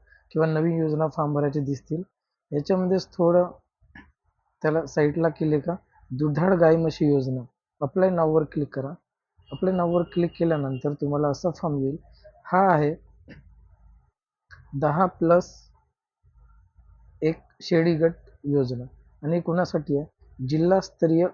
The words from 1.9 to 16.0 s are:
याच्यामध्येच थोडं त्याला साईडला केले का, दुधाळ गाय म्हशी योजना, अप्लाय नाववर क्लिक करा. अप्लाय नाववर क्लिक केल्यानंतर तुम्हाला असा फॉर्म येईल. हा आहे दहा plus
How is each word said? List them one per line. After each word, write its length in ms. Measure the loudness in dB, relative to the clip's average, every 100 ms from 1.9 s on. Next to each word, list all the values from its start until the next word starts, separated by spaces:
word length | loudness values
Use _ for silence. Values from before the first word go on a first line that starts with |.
| -10 -10 _ _ _ _
याच्यामध्येच 560 | -6 -2 -2 0 -2 -4
थोडं 340 | 0 2 4 2 -4 _ _ _ -20 -20 _ _ _ _ _
त्याला 240 | -2 -2 -2
साईडला 440 | 0 0 0 -2
केले 300 | 0 0 0
का, 160 | -2 -8 _ _ -12
दुधाळ 420 | -4 -2 0 2
गाय 220 | 4 4 4
म्हशी 320 | 2 0 2
योजना, 340 | 2 0 -6 -8 _ _ -10
अप्लाय 280 | -6 0 0
नाववर 340 | 2 2 2
क्लिक 320 | 0 -4 -6 -6
करा. 160 | -10 -12 _ _ _ _ _
अप्लाय 240 | -4 -2 0
नाववर 260 | 0 0 0
क्लिक 180 | -2 -2 0
केल्यानंतर 540 | 0 0 -2 -4 -4
तुम्हाला 340 | -4 -4 -2 -2
असा 220 | -2 -4
फॉर्म 280 | -4 -4 -4
येईल. 200 | -4 -6 -12 _ -20 _
हा 300 | -2 2 4
आहे 220 | 4 0 -4 -12 _ -20 -20 -20 -20 _ _ -20 _ _ _ _ _ _ -20 -12 -4
दहा 260 | -2 0 -2 0
plus 220 | 2 2 2 -10 _ _ _ _